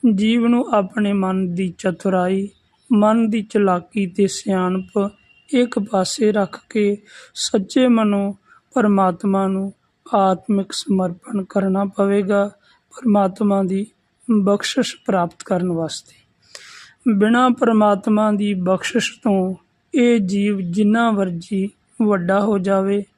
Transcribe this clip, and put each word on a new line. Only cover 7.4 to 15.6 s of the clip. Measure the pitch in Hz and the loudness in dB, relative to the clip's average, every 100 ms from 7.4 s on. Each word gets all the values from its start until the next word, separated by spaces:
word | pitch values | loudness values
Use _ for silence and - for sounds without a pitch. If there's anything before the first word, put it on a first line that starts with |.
| - 214 190 - 254 | -2 -2 0 2 4
ਮਨੋਂ | 233 214 202 196 202 _ _ _ | 4 2 0 -2 -8 _ _ _
ਪਰਮਾਤਮਾ | 269 214 196 185 175 202 196 190 | 0 2 4 2 0 -2 0 0
ਨੂੰ | 196 196 - _ _ - | -2 -6 -12 _ _ -2
ਆਤਮਿਕ | 214 190 185 - 196 196 | 2 2 0 0 -2 -2
ਸਮਰਪਣ | - - 190 185 180 - 208 | -10 -2 -2 -2 -6 -8 -8
ਕਰਨਾ | 190 202 190 190 | -4 -2 0 -2
ਪਵੇਗਾ, | 196 196 196 202 190 202 202 _ _ _ _ | -2 -2 0 0 0 0 -2 _ _ _ _
ਪਰਮਾਤਮਾ | - 247 202 190 196 208 196 | -6 0 2 2 0 0 0
ਦੀ | 190 196 208 _ _ _ - | 0 -4 -6 _ _ _ -2
ਬਖਸ਼ਿਸ਼ | 220 196 202 - - 240 - - | 0 2 0 -2 -4 -4 -6 -4
ਪ੍ਰਾਪਤ | 196 175 - | -2 -2 -8
ਕਰਨ | - 185 | -4 -2